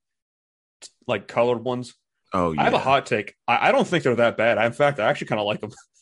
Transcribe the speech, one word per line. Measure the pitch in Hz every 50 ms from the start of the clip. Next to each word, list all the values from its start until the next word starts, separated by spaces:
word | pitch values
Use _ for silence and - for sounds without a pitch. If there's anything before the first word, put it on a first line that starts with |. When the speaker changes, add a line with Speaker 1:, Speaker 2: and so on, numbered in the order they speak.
| _ _ _ _ _ _ _ _ _ _ _ _ _ _ _ _ - - _ _ _
Speaker 1:
like, | 123 113 101 -
colored | - - 123 117 123 123 113 113
ones. | 127 123 127 123 - - _ _ _ _ _ _ _ -
Speaker 2:
Oh, | 92 87 82 80
Speaker 1:
I | - 165
have | 233 233
a |
Speaker 2:
yeah. | - -
Speaker 1:
hot | 135 139 135 -
take. | - 123 107 104 - - _ _
I, | - 120 - - 175
I |
don't | 247 277 -
think | - 180 156 143
they're | 131 117
that | 117 117 113 98
bad. | - 110 117 110
I, | 104 113
in | 117 -
fact, | - 147 143 143 -
I | 107 127
actually | 147 - -
kinda | - 120 107 104
like | 104 107 -
them. | - 107 - - _ _ _ _